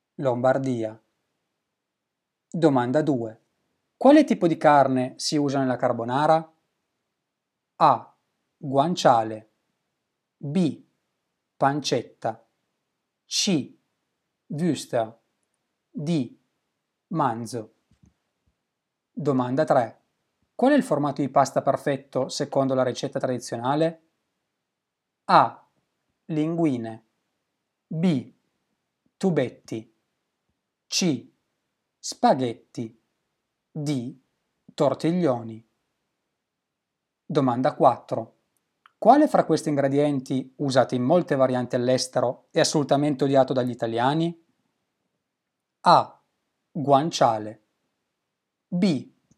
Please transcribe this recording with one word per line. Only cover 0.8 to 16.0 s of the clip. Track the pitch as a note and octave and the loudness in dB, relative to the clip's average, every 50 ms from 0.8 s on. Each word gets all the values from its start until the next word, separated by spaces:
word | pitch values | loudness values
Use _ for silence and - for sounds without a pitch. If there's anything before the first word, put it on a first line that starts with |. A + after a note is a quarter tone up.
| A2 A2 G#2+ - _ _ _ _ _ _ _ _ _ _ _ _ _ _ _ _ _ _ _ _ _ _ _ _ _ _ _ _ _ _ | -4 -8 -8 -12 _ _ _ _ _ _ _ _ _ _ _ _ _ _ _ _ _ _ _ _ _ _ _ _ _ _ _ _ _ _
Domanda | - E3+ D#3+ D3+ C3+ B2+ A#2+ B2 B2+ D3+ | -6 0 2 2 2 2 0 0 -2 -2
due. | D3+ D#3 C#3 A#2 A#2 A2 A2 _ _ _ _ _ _ _ _ _ _ _ _ - | 0 0 -2 -4 -4 -8 -12 _ _ _ _ _ _ _ _ _ _ _ _ 2
Quale | - C4 D4 D#4 C#4+ | 4 6 6 6 6
tipo | - A3+ - F#3 | 4 0 0 0
di | E3+ D#3+ D#3 | 0 0 2
carne | - D3+ D3 C#3+ C3+ C3+ C3 B2+ B2+ C3 - - | 4 4 6 6 4 4 2 -2 -4 -6 -8 -10
si | - - D#3 | -8 -4 -2
usa | D3 C#3+ C#3 C3+ C#3 | -2 -2 -2 -2 -2
nella | C3+ C3 B2 - | -2 -2 -2 -2
carbonara? | C3+ A#2+ A#2 A#2 A#2 A#2+ B2 C#3 D3+ D#3+ D#3+ E3 D#3+ - _ _ _ _ _ _ _ _ _ _ _ _ _ _ _ _ _ _ _ _ _ _ _ _ _ - | -2 -2 -2 -2 -4 -2 -2 0 2 2 2 2 0 -6 _ _ _ _ _ _ _ _ _ _ _ _ _ _ _ _ _ _ _ _ _ _ _ _ _ 2
A. | E3+ D3 B2+ A2 - - _ _ _ _ _ _ _ _ _ | 4 4 4 2 -2 -14 _ _ _ _ _ _ _ _ _
Guanciale. | _ - C#3 C3 C#3 C#3+ F3 F3+ - - D3+ B2+ A#2 A2 A2 A2 G#2+ G#2+ _ _ _ _ _ _ _ _ _ _ _ _ _ _ _ _ _ _ _ | _ -10 -4 0 0 0 0 -2 2 4 4 4 4 2 -2 -8 -12 -16 _ _ _ _ _ _ _ _ _ _ _ _ _ _ _ _ _ _ _
B. | - C#3 D3 F#3 F3 C3+ B2 - - _ _ _ _ _ _ _ _ _ _ _ _ _ _ - | -12 -6 -2 0 0 -2 -2 -6 -16 _ _ _ _ _ _ _ _ _ _ _ _ _ _ -2
Pancetta. | D3+ C3+ C#3+ D3+ B2+ - D3 A#2+ G#2+ - _ _ - A#2 A2 - _ _ _ _ _ _ _ _ _ _ _ _ _ _ _ _ _ | 0 0 0 -2 -4 -2 -4 -4 -4 -8 _ _ -8 -8 -8 -8 _ _ _ _ _ _ _ _ _ _ _ _ _ _ _ _ _
C. | - - - - G#3 F3+ C#3 B2 - - _ _ _ _ _ _ _ _ _ _ _ _ _ _ | -8 -4 -4 -2 0 0 0 -2 -4 -12 _ _ _ _ _ _ _ _ _ _ _ _ _ _
Würstel. | - - D3 F3 F3 C3+ B2 - - - A#2+ A2+ G#2+ - _ _ _ _ _ _ _ _ _ _ _ _ _ _ _ | -12 -6 -4 -2 -2 -2 -4 -6 -6 -4 -4 -4 -4 -8 _ _ _ _ _ _ _ _ _ _ _ _ _ _ _
D. | - A#3+ | -12 -10